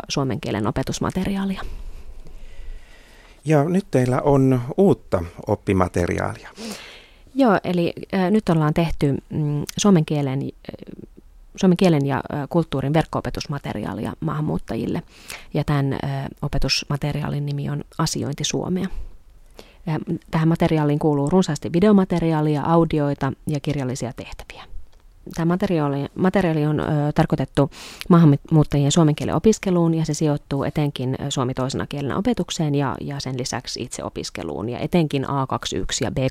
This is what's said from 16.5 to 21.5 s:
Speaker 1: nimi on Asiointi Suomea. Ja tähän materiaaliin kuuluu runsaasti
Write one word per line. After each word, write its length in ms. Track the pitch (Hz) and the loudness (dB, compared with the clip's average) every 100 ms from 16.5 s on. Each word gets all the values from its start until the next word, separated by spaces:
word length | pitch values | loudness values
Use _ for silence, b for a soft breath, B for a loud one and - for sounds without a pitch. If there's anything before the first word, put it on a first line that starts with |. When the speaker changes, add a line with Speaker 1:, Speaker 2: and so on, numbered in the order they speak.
| 139 131 - - 143 147 147 147 143 143 | 0 0 0 -2 -4 -2 -4 -4 -4 -4
Speaker 1:
nimi 240 | 143 143 | -4 -6
on 140 | 143 - - | -6 -8 -4
Asiointi 460 | 233 - 117 147 | -4 -2 -6 -4
Suomea. 440 | 147 139 - 180 185 b b b - - - B B B - | -4 -4 -4 -4 -4 b b b -20 -20 -20 B B B -6
Ja 140 | 156 - 165 - | -6 -4 -8 -2
tähän 160 | 160 160 | 0 2
materiaaliin 520 | 170 170 160 147 147 | 4 2 2 2 2
kuuluu 300 | 160 147 143 | 2 2 2
runsaasti 440 | 180 185 | 2 2